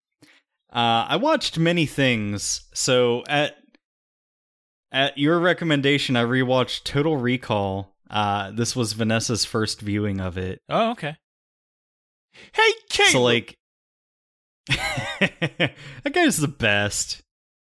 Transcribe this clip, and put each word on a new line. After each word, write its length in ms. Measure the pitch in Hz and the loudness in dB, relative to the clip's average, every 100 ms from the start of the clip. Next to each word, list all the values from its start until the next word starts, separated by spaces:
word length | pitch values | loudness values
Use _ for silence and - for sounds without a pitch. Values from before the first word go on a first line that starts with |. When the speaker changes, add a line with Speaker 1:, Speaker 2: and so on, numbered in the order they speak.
| _ _ - _ _ _ _ | _ _ -20 _ _ _ _
Speaker 1:
Uh, 320 | 120 120 117 98 | 0 2 2 0
I 80 | 156 | 0
watched 420 | 285 302 - 160 | 2 0 0 0
many 260 | 165 175 147 | 2 2 0
things. 760 | - 135 117 104 101 - - - | 0 0 0 -2 -4 -4 -6 -8
So 480 | - - 123 123 120 - | -6 2 4 4 2 -2
at, 280 | 143 151 - _ _ _ _ _ _ _ _ _ _ _ _ _ | -2 -2 -6 _ _ _ _ _ _ _ _ _ _ _ _ _
at 240 | 135 139 139 | -2 -2 0
your 200 | 147 170 | 2 4
recommendation, 760 | 175 170 165 143 139 143 - 120 | 2 2 0 2 2 2 2 0
I 80 | |
rewatched 600 | 117 131 127 127 123 - | 2 2 2 2 0 -4
Total 320 | - 143 151 147 | -4 -2 0 0
Recall. 800 | 120 131 - 107 98 95 98 _ - | 0 -2 0 0 0 -4 -8 _ -6
Uh, 400 | 104 104 101 98 | -2 0 -2 -4
this 240 | 107 117 | -4 -2
was 180 | 131 110 | -2 -4
Vanessa's 500 | 107 113 113 113 107 | -2 0 0 0 -2
first 360 | - 113 107 - | -2 -2 -2 -4
viewing 380 | 104 104 104 98 | -4 -2 -2 -2
of 180 | 92 87 | -4 -6
it. 220 | 92 - - | -8 -10 -6
Speaker 2:
Oh, 220 | 156 226 | -2 -2
okay. 240 | 240 147 156 _ _ _ _ _ _ _ _ _ _ _ - - | -4 -10 -12 _ _ _ _ _ _ _ _ _ _ _ -20 -6
Hey, 180 | - 440 453 - | 2 2 2 -2
Caleb! 220 | - 403 | 2 4
Speaker 1:
So, 100 | - | 4
like, 340 | 123 120 - - _ _ _ _ _ _ _ _ _ _ - | 4 2 -2 -14 _ _ _ _ _ _ _ _ _ _ -6
<laughs> 20 | |
that 1400 | 131 - - - - 190 - 160 - 151 - - - 294 | -4 -4 -6 -6 -2 -2 -2 -6 -2 -4 -4 -18 -10 -2
guy's 240 | 349 320 180 | 2 2 2
the 120 | 147 | -2
best. 720 | - 110 101 104 - - - _ _ _ _ _ | 0 0 2 0 -2 -6 -10 _ _ _ _ _